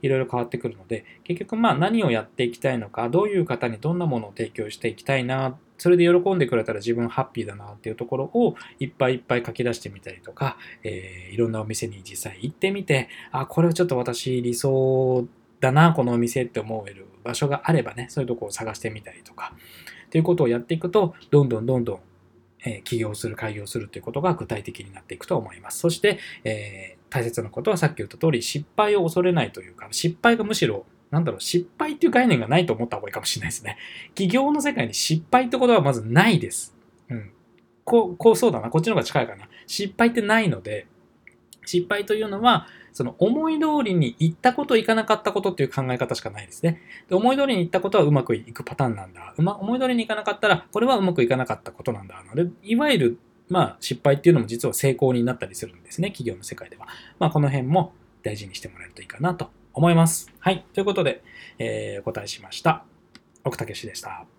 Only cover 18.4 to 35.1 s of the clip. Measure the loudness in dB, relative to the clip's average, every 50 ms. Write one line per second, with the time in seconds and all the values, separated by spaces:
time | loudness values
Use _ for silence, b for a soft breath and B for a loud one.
18.4 | -6 -10 -8 -8 -8 -8 -10 -8 -8 -10 -10 -10 -16 -18 -20 -20 _ -20 -16 -14
19.4 | -14 -14 -14 B B B B B B B B B B B 0 0 2 4 2 2
20.4 | 4 2 2 0 -2 _ -6 -4 -4 0 2 2 2 2 B B B _ 4 4
21.4 | 4 4 0 -2 0 0 0 0 0 -2 -6 -8 -12 _ _ _ _ _ _ _
22.4 | _ _ _ _ -8 -8 -8 -8 -10 -6 -4 -4 -4 -4 -6 -8 -8 -8 -8 -6
23.4 | -8 -8 -8 -8 -12 -8 -8 -8 -8 -8 -14 -14 -14 -8 -6 -2 0 0 -2 -2
24.4 | -4 -8 -8 -8 -8 -12 -14 -16 -18 -18 -20 -20 _ _ -16 -16 -6 -4 -2 -2
25.4 | -2 -6 -16 -18 -14 -14 -12 -2 -2 -2 -2 2 0 0 0 0 B B B B
26.4 | B -6 -6 -6 -8 -12 -14 -16 -18 -18 -20 _ _ _ -4 -4 -4 -2 -4 -6
27.4 | -8 -6 -10 -4 -2 -2 0 2 0 0 -2 -2 -12 -12 -8 0 0 2 2 2
28.4 | -2 -4 -6 -8 -8 _ _ 0 2 4 4 2 2 2 0 0 2 2 2 2
29.4 | 0 -2 -4 -14 -20 -20 -20 -20 -18 -10 -8 -2 -2 -2 -4 2 2 2 2 2
30.4 | 0 -4 -2 0 0 0 -2 -4 -8 _ _ _ _ _ -2 0 0 0 -2 -4
31.4 | -6 0 0 0 0 -2 _ _ -4 -4 -2 2 2 4 4 6 4 6 4 2
32.4 | 2 2 2 2 4 2 0 -2 -2 -6 -6 -8 -8 -8 -10 -6 -6 -4 -6 -4
33.4 | -4 -6 -6 -6 -10 -12 -14 B B B B B B B B -2 0 2 4 4
34.4 | 4 4 2 2 0 0 0 -2 -4 -4 -2 -4 0 0